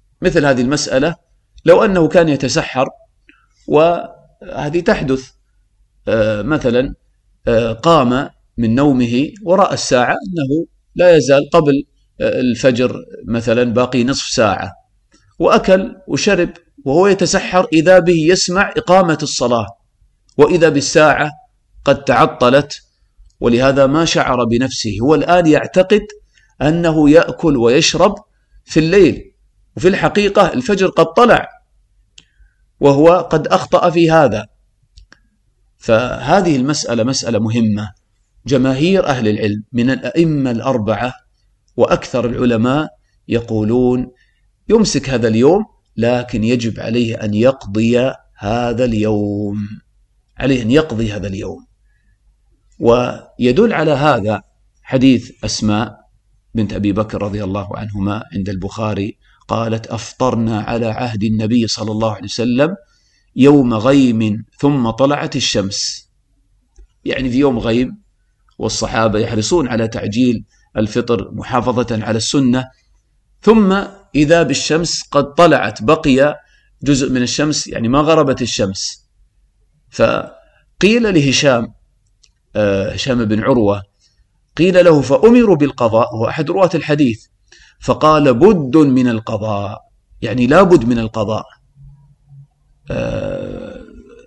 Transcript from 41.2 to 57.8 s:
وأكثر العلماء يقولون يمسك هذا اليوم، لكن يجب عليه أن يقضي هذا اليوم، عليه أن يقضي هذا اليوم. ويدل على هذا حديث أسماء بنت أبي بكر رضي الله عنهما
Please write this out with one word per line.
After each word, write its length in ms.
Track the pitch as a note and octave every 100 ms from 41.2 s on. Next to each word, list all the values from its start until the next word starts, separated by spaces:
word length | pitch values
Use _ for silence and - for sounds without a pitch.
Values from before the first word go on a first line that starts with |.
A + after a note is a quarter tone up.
| _ _ _ _ _ -
وأكثر 500 | - F3 - B2+ A#2
العلماء 640 | A2 B2 A#2 A#2+ C#3+ D#3 - _ _ -
يقولون 840 | A#2 A2+ A2 G#2+ B2 B2 B2+ B2+ - _ _ _ _ -
يمسك 420 | A3 G#3 C#3 C3
هذا 180 | B2 A2+
اليوم، 360 | A2 C3+ G3 G#3+ _ _ -
لكن 480 | A#2 B2 A#2+ A2+
يجب 360 | A2+ B2 A2+ -
عليه 340 | - A#2+ A#2
أن 200 | A2+ G#2+
يقضي 800 | G#2 B2 C3+ G2+ G#2 A2+ A#2+ C3 - _ _
هذا 460 | G2+ A#2 A#2+ A#2
اليوم، 840 | B2 A2 G#2+ G#2+ G#2 G2+ G#2 G#2 G#2 G#2+ - _ _ _ _ -
عليه 240 | C3 B2+
أن 80 | G#2+
يقضي 420 | D3 D#3 A2 A2
هذا 140 | G#2 G2
اليوم. 400 | G2 F#2+ F#2 _ _ _ _ _ _ _ _ _ _ _ -
ويدل 920 | A#2 B2 B2 - - - A#2+ C3+ A3+
على 180 | D#3+ D#3
هذا 520 | C3+ D3+ A#2+ G#2 G#2 - _ _ _
حديث 480 | - C3 C3 A#2 - -
أسماء 520 | G#2+ - G#2+ G#2 A2+ - _ _ _ _ _
بنت 180 | A2+ G2+
أبي 200 | G2 G2+
بكر 300 | G2 G#2 G2
رضي 220 | G2+ G#2
الله 240 | G2 G2+ G2
عنهما 460 | -